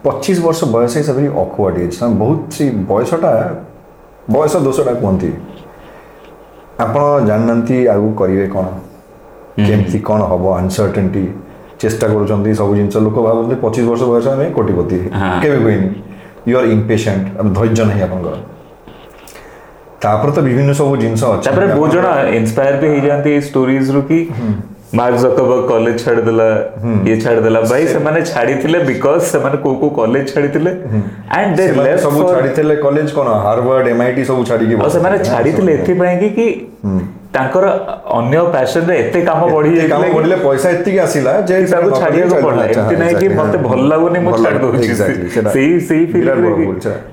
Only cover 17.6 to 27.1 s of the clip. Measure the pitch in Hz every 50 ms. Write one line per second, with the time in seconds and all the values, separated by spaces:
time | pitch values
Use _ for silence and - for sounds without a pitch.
17.6 | 117 113 110 113 110 104 98 101 92 87 90 92 85 78 78 - - - - -
18.6 | - - - - - - - - - - - - - - - - - - - -
19.6 | - - - - - - - - - 104 107 110 - 139 139 175 147 131 120 131
20.6 | 139 139 139 143 147 139 139 123 113 113 113 110 127 123 101 92 - 135 151 175
21.6 | 196 190 139 143 151 156 156 175 180 185 165 139 127 107 - 117 110 110 113 147
22.6 | 135 139 139 139 156 151 151 143 135 147 143 143 143 147 147 143 143 143 - 135
23.6 | 131 127 135 135 135 135 135 143 135 151 160 165 165 165 120 113 120 107 101 95
24.6 | - - - - - - - 113 123 127 120 120 127 127 127 131 131 117 127 127
25.6 | 127 127 123 113 113 117 117 113 - - 117 113 110 113 113 113 113 110 110 104
26.6 | - - - - 104 120 113 101 95 101